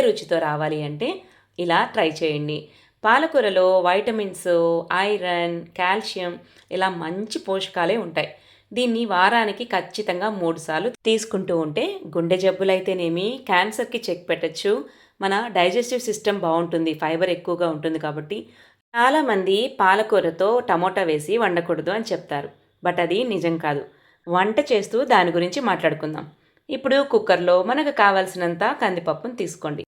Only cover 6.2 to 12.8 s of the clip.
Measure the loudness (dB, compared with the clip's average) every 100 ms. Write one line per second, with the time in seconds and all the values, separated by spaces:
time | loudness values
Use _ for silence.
6.2 | -8 -8 -16 _ _ -2 -2 -2 -6 -6
7.2 | -6 -8 -4 -4 -4 -2 0 0 -2 -4
8.2 | -6 -10 _ _ _ -2 0 0 0 2
9.2 | 4 4 0 -4 -4 -4 -4 -6 -4 -2
10.2 | -2 -2 -2 -2 -4 -4 -2 -2 0 0
11.2 | 0 -4 -2 -2 0 -2 -4 -6 -6 -2
12.2 | 0 2 2 2 2 2